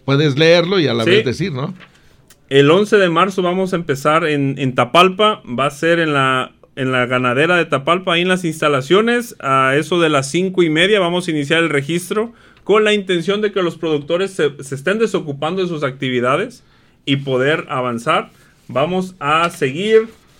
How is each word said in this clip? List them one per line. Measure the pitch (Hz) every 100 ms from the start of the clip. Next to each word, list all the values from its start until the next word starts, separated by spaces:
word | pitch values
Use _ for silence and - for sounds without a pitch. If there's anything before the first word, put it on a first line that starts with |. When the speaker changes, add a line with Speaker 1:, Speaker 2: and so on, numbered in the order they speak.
Speaker 1:
Puedes | - 139 151 131
leerlo | 160 175 170 202
y | 135
a |
la | 117
Speaker 2:
Sí. | 139
Speaker 1:
vez | 208
decir, | 135 123 190
¿no? | 127 165 - - _ _ _ _ _ -
Speaker 2:
El | 139 143
once | 185 208 208
de | 180
marzo | 165 196 185
vamos | 175 185 185
a | 180
empezar | 170 139 151 160
en, | 165 147 135 135
en | 131
Tapalpa, | 123 120 170 185 185 214 208 -
va | 120
a | 143
ser | 143 165 170
en | 160
la, | 143 131 131 - _ _
en | 143 131
la | 127 123
ganadera | 127 123 123 165
de | 175
Tapalpa, | 165 135 143 180 185
ahí | 170
en | 185
las | 185
instalaciones, | 165 156 156 139 139 190 233 240 240 -
a | 135 135 131
eso | 143 151 175
de | 160
las | 143 139
cinco | 170 190 185
y | 165
media | 156 185 208
vamos | 170 175 175
a |
iniciar | 151 143 165
el | 165
registro | 143 139 175 - 208 233 - - _
con | - 214
la | 214
intención | 208 190 175 165 208
de | 208
que | 202
los | 175 143
productores | 160 147 147 175 196
se, | 190 147 139
se | 139
estén | 139 180 220
desocupando | 226 175 151 139 156 190
de | 180
sus | 151
actividades | 165 135 131 123 120 156 233 - _ _ _ _
y | - 139
poder | 139 127 139 170 -
avanzar. | 135 123 117 147 185 226 _ _ _ -
Vamos | 127 156 185 185 -
a | 143 160 170
seguir | - 135 151 214 220 226 - _